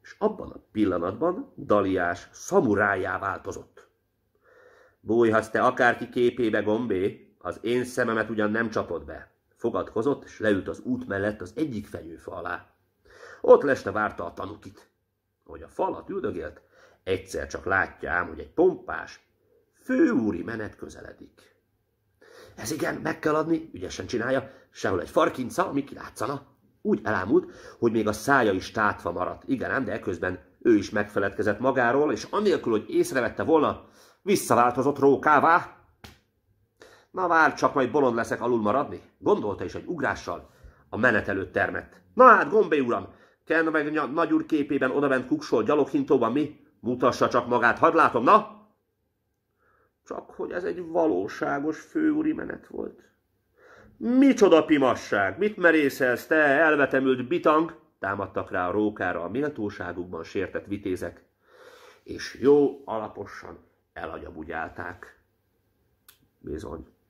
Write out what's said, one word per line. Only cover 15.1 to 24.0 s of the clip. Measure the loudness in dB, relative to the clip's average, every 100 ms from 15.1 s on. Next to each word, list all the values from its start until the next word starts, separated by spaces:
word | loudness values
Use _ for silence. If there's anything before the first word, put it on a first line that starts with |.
| _ _ _
Ahogy | _ -20
a | -14
fa | -6 -6
alatt | -6 -10
üldögélt, | -8 -6 -8 -12 -14 _ _ _ _
egyszer | -6 -6 -4 -10 -8
csak | -8
látja | -2 -2 -2 -6 -4
ám, | -4 -4
hogy | -10
egy | -8
pompás, | 0 0 0 -10 -12 -12 -20 _ _ _ _ _ _
főúri | -4 2 2 2 0 -4
menet | -8 -8 -10 -12
közeledik. | -16 -16 -20 -20 -20 _ _ _ _ _ _ _ _ _ _ -20 -20 -12
„Ez | -10
igen, | -6 -6
meg | -4 -6 -2
kell | 0
adni”, | 0 0 -2 -4
ügyesen | -12 -10 -10